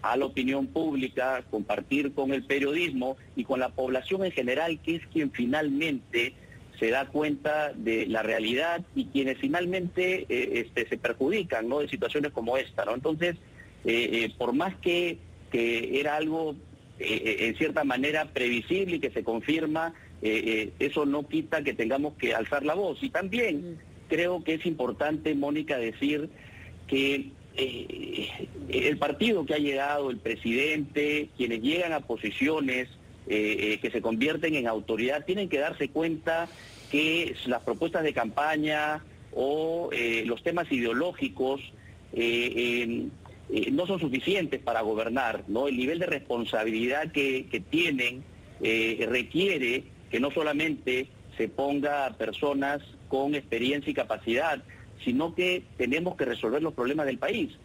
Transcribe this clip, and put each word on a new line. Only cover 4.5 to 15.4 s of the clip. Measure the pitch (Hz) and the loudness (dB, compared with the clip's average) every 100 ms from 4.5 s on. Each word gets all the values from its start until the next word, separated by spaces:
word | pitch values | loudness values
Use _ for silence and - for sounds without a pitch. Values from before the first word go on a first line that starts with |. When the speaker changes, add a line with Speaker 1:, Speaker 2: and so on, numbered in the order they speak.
| 131 165 156 | 0 0 -2
Speaker 1:
que | - 165 | -2 -4
es | - | -2
quien | 165 143 | 0 0
finalmente | - 120 147 151 139 160 135 - 117 123 - - - - - | 0 2 2 2 2 0 -2 0 0 0 -4 -20 -20 -20 0
se | 113 | 2
da | 127 135 | 2 2
cuenta | 147 151 143 151 151 147 | 0 2 2 2 2 2
de | - 113 113 110 | 0 0 2 2
la | 110 | 0
realidad | 107 110 110 123 165 170 175 269 | 2 2 2 2 2 0 -2 -4
y | 247 | 0
quienes | 139 135 - | 2 2 0
finalmente, | - 165 175 190 180 - 185 185 - | 0 2 2 0 0 0 2 0 0
eh, | 120 123 120 110 | -2 0 0 -2
este, | - 110 | -2 -2
se | 117 | 0
perjudican, | 120 113 135 214 175 117 117 | -2 0 2 2 0 -2 0
¿no? | 143 | 0
de | 147 | -2
situaciones | 135 120 147 143 | -2 0 0 -2
como | 139 117 131 | -2 0 0
esta, | 123 - | 0 -2
¿no? | 101 | -2
Entonces, | 123 147 160 175 170 - - - - 123 | 0 0 0 0 -2 -12 -20 -20 -6 0
eh, | 117 120 117 110 | 2 2 0 -2
eh, | - | -2
por | 120 | 0
más | 131 185 185 | 2 0 0
que, | 180 175 175 170 - - | 0 2 0 -4 -12 -20